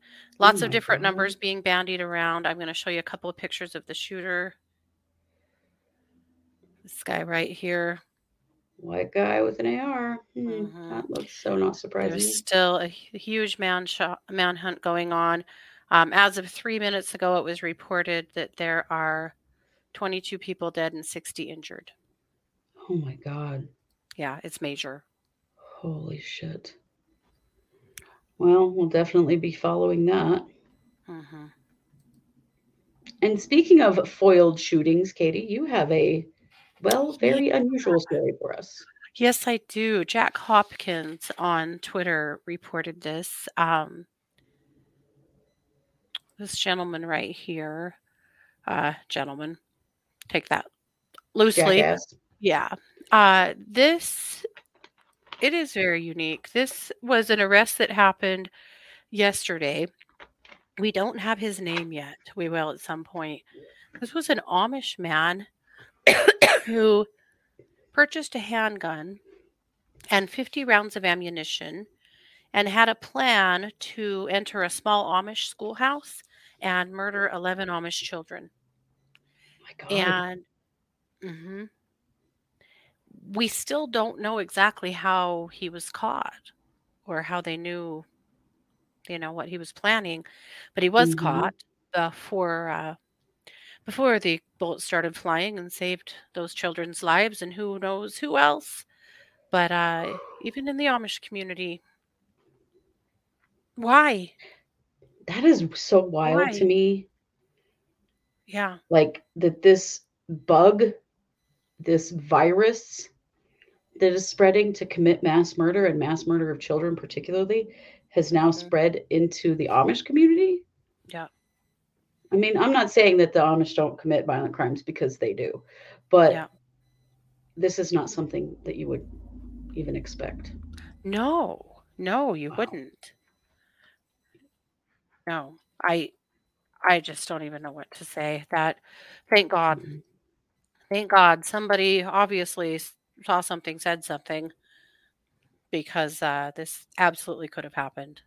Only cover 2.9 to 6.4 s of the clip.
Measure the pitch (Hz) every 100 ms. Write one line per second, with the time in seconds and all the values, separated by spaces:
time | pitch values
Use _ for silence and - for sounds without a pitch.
2.9 | 170 165 160 175 - 180 - 175 160 -
3.9 | 160 - 190 185 180 185 - _ _ _
4.9 | _ _ _ _ _ _ _ _ _ _
5.9 | _ _ _ _ _